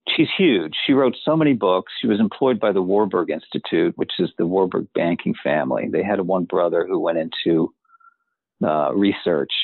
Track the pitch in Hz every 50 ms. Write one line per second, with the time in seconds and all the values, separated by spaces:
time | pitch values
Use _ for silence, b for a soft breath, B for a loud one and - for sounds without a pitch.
0 | - - - - 156 - - - 190 160 113 92 78 78 - - - - 135 135
1 | 135 123 117 - - 156 156 160 156 147 135 107 104 92 92 92 - - - -
2 | - 117 104 104 113 101 - - 135 131 123 104 113 107 95 98 92 90 98 104
3 | 107 95 - 92 85 - 78 80 - - - 76 - - 87 82 85 85 80 -
4 | 78 - - - 90 82 - - 87 85 92 95 95 90 - - - - - -
5 | 82 85 85 80 - 92 73 - - 73 73 76 69 65 64 52 - - - 82
6 | 95 101 104 98 92 85 95 92 87 - 92 87 87 85 85 85 87 92 95 85
7 | 85 85 82 82 80 82 - - - 85 82 80 82 - _ _ _ b b b
8 | b b b b b b b _ _ _ _ - 110 82 78 78 73 69 - 98
9 | 101 101 98 - - 95 85 71 69 - - -